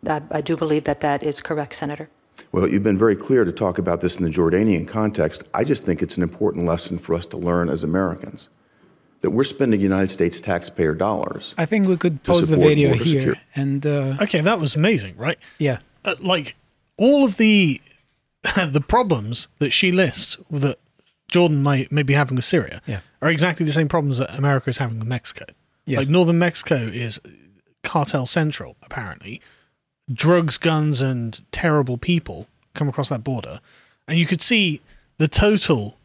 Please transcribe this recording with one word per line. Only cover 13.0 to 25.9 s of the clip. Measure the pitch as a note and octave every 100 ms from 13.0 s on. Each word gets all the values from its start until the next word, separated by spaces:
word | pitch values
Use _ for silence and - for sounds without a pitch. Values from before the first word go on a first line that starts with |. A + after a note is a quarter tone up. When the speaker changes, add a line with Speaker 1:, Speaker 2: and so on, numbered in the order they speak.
Speaker 3:
here | E3 D3
Speaker 2:
security. | C3 - _ -
Speaker 3:
and, | C#3 C#3 D3
uh, | C#3+ C3+ C3+
Speaker 4:
Okay, | G#3 F3
that | D#3+ G#3+
was | D3+ D3
amazing, | F3 G3 G2 E2+
right? | A#2+ - - _
Speaker 3:
Yeah. | D3 A#2+ - _
Speaker 4:
Uh, | - F3
like, | F#3+ F#3 C#3+ - _ _ _ -
all | A3+ C#4+
of | C4+ F#3+
the, | A3 G#3+ F3 C3 _ _ _ _
<laughs> | _ _
the | - - F3 C#3+
problems | C#3 A3+ A3+ C#3+ G#2+ A#2 - _
that | C#3+
she | - F#3
lists | F3+ F3 - - - -
that | D3 C#3 - _ _ _ _ _
Jordan | F3 F3 D3
may, | C#3 C#3 C3
may | D3
be | C3+
having | C#3 C3+ B2+
with | -
Syria | E3+ G#2+ - -
Speaker 3:
Yeah. | G#2 - _
Speaker 4:
are | D3+
exactly | D#3+ F3 E3 D#3+
the |
same | D3 D3+
problems | E3+ D3 B2+
that | C3+ C#3
America | C#3+ C#3 -
is | B2
having | C3 A2+
with | A2
Mexico. | B2 - - - _ _ _
Speaker 3:
Yes. | -